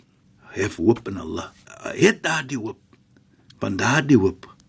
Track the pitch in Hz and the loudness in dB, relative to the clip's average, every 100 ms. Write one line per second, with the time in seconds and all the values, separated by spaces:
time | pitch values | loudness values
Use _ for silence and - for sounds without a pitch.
0 | _ _ _ _ - - 101 - 85 117 | _ _ _ _ -12 -6 -6 2 2 2
1 | - 98 80 85 - - - - - - | -2 -10 -8 -10 -10 -16 -20 -14 -10 2
2 | 190 202 165 160 135 135 107 - _ _ | 4 4 -2 -4 -4 -8 -8 -12 _ _
3 | _ _ _ _ _ - - 95 101 143 | _ _ _ _ _ -8 -6 -2 0 0
4 | 143 131 95 - - - | 4 4 4 -2 -12 -20